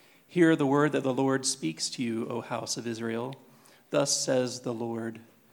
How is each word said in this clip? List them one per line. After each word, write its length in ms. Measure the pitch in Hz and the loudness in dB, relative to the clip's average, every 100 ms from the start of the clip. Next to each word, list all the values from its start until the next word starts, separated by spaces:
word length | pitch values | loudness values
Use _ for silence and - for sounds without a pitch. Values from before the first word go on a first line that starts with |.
| _ _ _ | _ _ _
Hear 260 | 175 160 | 4 6
the 120 | 160 139 | 6 4
word 260 | 143 147 | 4 4
that 100 | 143 | 2
the 100 | 135 | 0
Lord 320 | 127 135 135 | 2 2 2
speaks 460 | 131 - 160 160 - | 0 -4 -6 -6 -8
to 120 | - | -4
you, 260 | 120 113 113 | -4 -4 -4
O 120 | 120 | -6
house 360 | - 120 110 - | -6 -6 -6 -6
of 100 | 117 | -6
Israel. 480 | 113 117 117 127 139 - - - - _ | -6 -4 -4 -6 -10 -18 -20 -20 -20 _
Thus 260 | 147 143 - | 0 2 0
says 440 | - 131 127 117 | 0 0 0 -4
the 120 | 131 | -6
Lord, 480 | 113 117 113 113 113 - _ _ | -6 -4 -6 -8 -10 -18 _ _